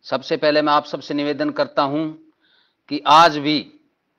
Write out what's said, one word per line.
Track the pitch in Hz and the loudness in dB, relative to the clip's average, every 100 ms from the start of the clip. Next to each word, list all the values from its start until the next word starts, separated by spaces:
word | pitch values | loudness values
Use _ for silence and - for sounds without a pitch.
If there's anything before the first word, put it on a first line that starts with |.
सबसे | - 135 - 160 | -4 -6 -4 0
पहले | 156 151 | 2 2
मैं | 151 | 2
आप | 147 | 0
सबसे | 147 151 - | 0 -12 -6
निवेदन | 147 143 139 147 | -4 -4 -4 -4
करता | 143 139 - | -4 -4 -2
हूं | 143 147 156 160 _ _ _ _ _ _ _ | -2 -2 -6 -10 _ _ _ _ _ _ _
कि | 143 143 | -4 4
आज | 156 170 147 | 6 6 2
भी | 143 151 - _ _ _ _ | -2 -4 -6 _ _ _ _